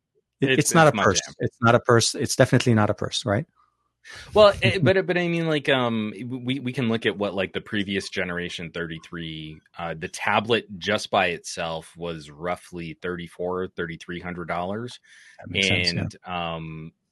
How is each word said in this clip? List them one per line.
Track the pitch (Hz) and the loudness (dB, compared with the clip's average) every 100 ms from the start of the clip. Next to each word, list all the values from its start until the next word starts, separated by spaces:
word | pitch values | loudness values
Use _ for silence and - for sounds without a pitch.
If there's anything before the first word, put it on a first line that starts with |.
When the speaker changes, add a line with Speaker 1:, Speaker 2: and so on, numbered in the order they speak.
| _ _ _ - | _ _ _ -2
Speaker 1:
it, | 135 | 2
Speaker 2:
It's, | 131 | 2
Speaker 1:
it's | 147 | 4
not | 170 156 | 6 6
Speaker 2:
it's | |
Speaker 1:
a | 110 | 6
Speaker 2:
my | |
Speaker 1:
purse. | 101 92 | 4 2
Speaker 2:
jam. | - - | -2 -6
Speaker 1:
It's | 131 - | -6 2
not | 117 | 4
a | 120 | 6
purse. | - 117 - | 6 4 4
It's | - 113 - | -2 -2 4
definitely | 131 123 127 | 4 4 4
not | 110 104 | 4 4
a | |
purse, | 101 - - | 0 -4 -4
right? | 113 101 165 _ _ _ _ _ - - - | -2 -2 -2 _ _ _ _ _ -20 -18 0
Speaker 2:
Well, | 208 208 196 | 6 8 8
Speaker 1:
<laughs> | |
Speaker 2:
eh, | 220 190 | 2 4
but, | 175 190 165 | 4 4 2
but | 180 | 0
I | 175 | 0
mean, | 170 165 | 0 0
like, | 151 135 | 0 2
um, | 135 120 113 107 104 120 127 | 2 2 0 -4 -6 -10 -8
we, | 123 135 | -4 -4
we | 127 | -4
can | 127 117 | -2 0
look | 113 113 | 0 0
at | 95 | 0
what, | 101 | -2
like, | 95 92 | -2 -4
the | 95 | -4
previous | - 107 95 98 - | -6 -6 -2 -4 -4
generation | - 90 87 87 - 82 | -6 -4 -4 -6 -8 -10
thirty-three, | 87 85 80 - 85 82 78 78 78 _ - | -8 -8 -10 -12 -12 -10 -12 -14 -16 _ -12
uh, | 85 82 | -10 -8
the | 87 | -10
tablet | - - 104 107 113 - 98 | -6 0 0 2 0 -2 -10
just | 87 104 - | -2 -2 0
by | 107 92 | 2 2
itself | 82 - - 82 82 80 82 | -2 -8 -8 -6 -6 -10 -12
was | 85 82 73 | -8 -8 -12
roughly | 73 87 90 - 87 82 76 | -10 -8 -8 -10 -12 -10 -10
thirty-four, | 90 90 85 - 90 92 92 | -8 -8 -10 -8 -6 -4 -6
thirty-three | - 85 82 - 87 | -6 -8 -8 -10 -10
hundred | 90 87 82 | -8 -10 -6
dollars. | 85 90 104 123 - _ - - - | -6 -4 -6 -10 -14 _ -20 -20 -20
Speaker 1:
That | - | -6
makes | 98 95 | 0 2
sense, | 90 90 | 2 0
yeah. | 87 | -2
Speaker 2:
And, | 85 - 90 | -6 -8 -8
um, | 87 85 82 80 80 80 _ _ | -6 -6 -6 -8 -12 -14 _ _